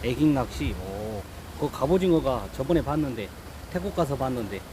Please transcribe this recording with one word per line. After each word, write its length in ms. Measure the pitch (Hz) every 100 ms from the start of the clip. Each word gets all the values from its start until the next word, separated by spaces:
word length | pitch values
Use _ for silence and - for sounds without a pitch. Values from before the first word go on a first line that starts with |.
애깅 300 | 117 123 151
낚시. 420 | 143 120 - 143 95 92
오, 360 | 98 107 107 - - - -
그 120 | 147
갑오징어가 760 | - 135 185 185 165 135 123 98
저번에 300 | - 135 170
봤는데, 460 | 131 151 147 113 95 - - - -
태국 240 | 175 190 185
가서 220 | 156 139
봤는데 420 | 131 127 104 98 -